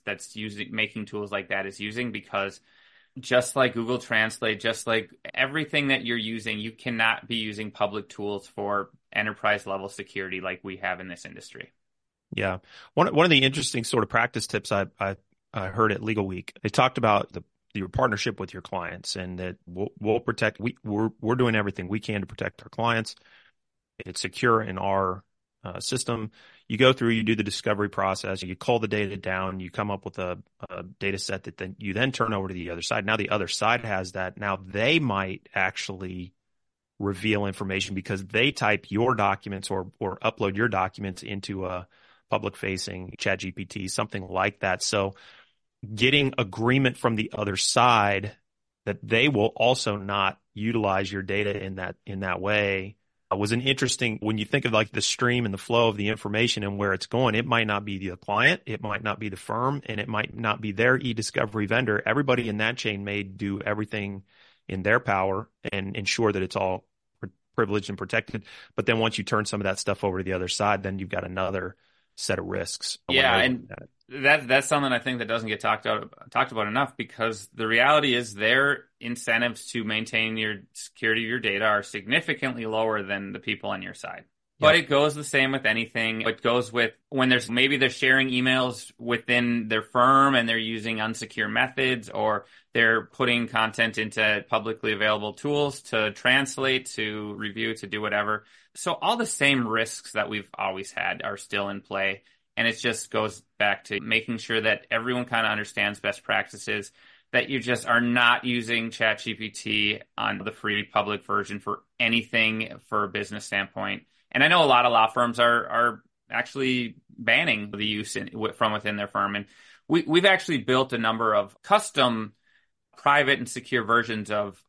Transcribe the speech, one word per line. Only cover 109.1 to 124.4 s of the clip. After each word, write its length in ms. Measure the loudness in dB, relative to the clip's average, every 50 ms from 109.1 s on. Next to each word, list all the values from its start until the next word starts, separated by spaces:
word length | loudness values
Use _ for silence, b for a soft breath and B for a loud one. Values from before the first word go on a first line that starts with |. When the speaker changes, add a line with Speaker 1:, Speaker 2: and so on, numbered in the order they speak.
| 2 0
Speaker 1:
G 160 | -4 -8 -8
P 160 | -6 -8 -10
T 500 | -10 -8 -6 -2 0 0 0 0 0 -4 -8 _ _
on 220 | -4 -4 -4 -4 -4
the 140 | -6 -8
free 320 | -8 -6 -4 -2 -2 -2 -2
public 420 | 0 0 0 2 0 -2 -4 -2
version 320 | -2 -2 -2 -2 -4 -8 -8
for 240 | -6 -6 -6 -8 -10 _ _ -2
anything 800 | 0 2 2 0 0 0 2 2 2 2 0 -2 -6 -8 -10 -16 _ -4
for 160 | -2 -2 -2
a 40 | -2
business 360 | -4 -6 -6 -6 -8 -10 -8
standpoint. 600 | -4 -4 -4 -4 -4 -6 -6 -6 -4 -6 -8 -10 _ _ _ _ -2
And 140 | 2 4 6
I 40 | 6
know 140 | 6 6
a 40 | 6
lot 180 | 8 6 6 6
of 80 | 6
law 140 | 6 6 4
firms 320 | 4 4 2 0 2 2 4
are, 280 | 4 4 4 4 2
are 360 | 0 2 2 2 2 0 -2 _ _ _ _ _ -6
actually 640 | -4 -4 -4 -4 -4 -2 0 0 0 0 -2 -4 -8 -14 _ -20 -16
banning 540 | -4 2 2 4 4 4 2 0 -2 -4 -6
the 160 | -6 -4 -4
use 300 | -2 -2 -4 -4 -6 -6
in, 100 | -6 -8
w-, 260 | -8 -6 -4 -4 -4
from 200 | 0 0 0 2
within 240 | 0 0 -2 -4 -4
their 120 | -4 -4 -4
firm. 280 | -2 -2 -2 -2 -2
And 100 | -6 -8 b b b b b b b b b
we, 140 | 2 2 4
we've 200 | 4 4 6 6
actually 320 | 6 4 4 2 -2 -2 0
built 340 | 2 4 4 4 4 2
a 60 | 0 0
number 360 | 0 0 0 2 2 2 2
of 260 | 2 0 -2 -6 _
custom 720 | 0 4 4 4 2 2 0 2 2 2 2 0 -6 -8 -12 _ _ _ _ _ _ _ _ _ _ _ _
private 420 | -2 2 4 4 4 4 4 2 0
and 100 | 0 -6
secure 360 | -8 -10 -4 -2 0 0 2
versions 460 | 4 2 2 2 0 -2 -4 -4 -2
of, 320 | -2 -2